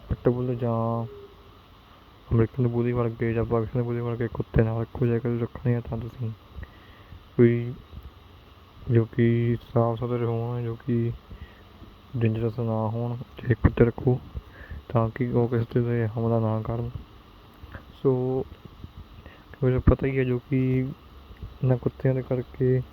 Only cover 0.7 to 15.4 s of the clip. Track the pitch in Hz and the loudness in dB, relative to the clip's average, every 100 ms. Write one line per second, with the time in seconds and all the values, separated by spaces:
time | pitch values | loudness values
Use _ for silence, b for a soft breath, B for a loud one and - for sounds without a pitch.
0.7 | 113 113 117 117 - - - - - - | 0 0 -2 -4 -10 -18 -20 -20 -20 -20
1.7 | - - - - - - 117 113 131 120 | -20 -20 -20 -20 -18 0 2 2 0 0
2.7 | 120 120 120 120 113 117 113 113 117 107 | 0 0 0 -2 -2 -2 0 0 0 0
3.7 | 123 120 120 120 117 117 - - - 113 | -2 -2 -2 -4 -4 -4 -4 2 4 4
4.7 | 113 113 - 120 117 123 120 117 - 123 | 0 -4 0 0 2 0 -2 -4 -2 0
5.7 | 120 - 127 120 - 113 110 - - B | 0 -2 -6 -8 -8 -8 -8 -16 -16 B
6.7 | B B B B B - - 120 120 120 | B B B B B -2 6 6 6 -2
7.7 | - - - - - - - - - - | -8 -14 -18 -18 -20 -20 -20 -20 -20 -20
8.7 | - - 117 113 - 117 117 117 113 - | -10 2 2 4 4 4 4 2 0 0
9.7 | 120 117 113 120 120 117 117 117 120 117 | 2 2 0 -2 -2 0 -2 -2 -4 -6
10.7 | 113 - 117 117 120 - B B B B | -6 -2 0 0 -4 -12 B B B B
11.7 | - - - - 123 113 110 113 120 113 | -20 -20 -20 -10 0 0 2 -2 -2 -2
12.7 | 110 110 117 120 120 - - 123 113 - | 0 -2 -2 -4 -6 -10 -4 -2 2 2
13.7 | - 120 - 127 131 - - B B B | 4 4 4 0 0 -2 -14 B B B
14.7 | B - 120 113 - 123 123 | B -2 0 0 -2 -2 0